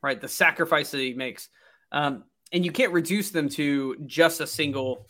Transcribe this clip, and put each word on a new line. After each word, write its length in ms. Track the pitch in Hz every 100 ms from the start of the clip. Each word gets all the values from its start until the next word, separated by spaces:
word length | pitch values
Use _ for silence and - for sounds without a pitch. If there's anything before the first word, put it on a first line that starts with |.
right? 200 | 139 117
The 80 | -
sacrifice 600 | - 170 156 160 151 147
that 80 | 139
he 140 | 131
makes. 360 | 123 131 98 - _ _ _ -
Um, 320 | 143 147 131 - _ -
and 100 | 180
you 80 | 175
can't 220 | - 233
reduce 380 | 175 160 202 -
them 180 | 165 143
to 480 | - 143 139 135 127 139
just 340 | 156 165 165
a 80 | 143
single 600 | - 147 139 131 123